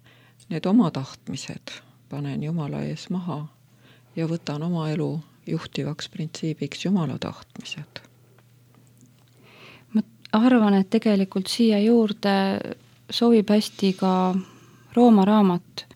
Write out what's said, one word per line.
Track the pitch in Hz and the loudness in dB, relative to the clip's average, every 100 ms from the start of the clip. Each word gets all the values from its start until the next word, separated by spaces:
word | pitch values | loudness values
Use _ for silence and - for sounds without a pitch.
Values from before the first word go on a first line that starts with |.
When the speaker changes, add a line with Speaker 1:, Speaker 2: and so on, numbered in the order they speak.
| _ _ _ _ - | _ _ _ _ -10
Speaker 1:
need | 160 180 | -6 2
oma | 214 175 | 2 2
tahtmised | 139 135 - - 135 - - - - _ _ - | -2 -10 -14 -14 -12 -12 -16 -16 -20 _ _ -14
panen | 139 143 139 | -10 -8 -8
Jumala | 147 170 143 147 | -6 -6 -6 -8
ees | 147 156 - | -8 -10 -8
maha | 180 175 147 151 _ _ _ _ _ _ - | -8 -6 -10 -12 _ _ _ _ _ _ -8
ja | 160 | -6
võtan | 170 - 147 | -6 -8 -8
oma | 165 170 156 | -4 -4 -4
elu | 151 143 151 - _ - | -4 -4 -6 -10 _ -8
juhtivaks | 160 - - 143 151 - | -8 -6 -8 -6 -8 -12
printsiibiks | - 156 - 160 151 147 - 170 | -10 -10 -8 -8 -6 -8 -6 -2
Jumala | 196 147 120 | -2 -2 -6
tahtmised. | - - - - - - 147 - - _ _ _ _ _ _ _ _ _ _ _ _ _ _ - - - _ | -10 -12 -20 -20 -16 -14 -16 -20 -20 _ _ _ _ _ _ _ _ _ _ _ _ _ _ -20 -20 -20 _
Speaker 2:
Ma | 214 - _ - | -4 -4 _ -4
arvan, | 214 247 254 208 | 2 4 4 4
et | 196 190 | 2 2
tegelikult | 226 220 202 190 196 190 | 0 2 0 0 -2 -4
siia | - 226 208 | 0 2 4
juurde | 214 233 220 214 202 196 196 202 - - _ _ - | 4 4 2 0 0 0 0 -2 -6 -12 _ _ -10
sobib | - 233 226 202 | 0 4 4 4
hästi | 214 - - 196 185 | 2 2 -2 -2 0
ka | 190 185 185 185 - - - - - | 0 2 0 -2 -6 -16 -20 -20 -4
Rooma | 233 240 214 190 | 4 6 8 6
raamat, | 214 196 175 - - - | 6 4 2 -4 -20 -20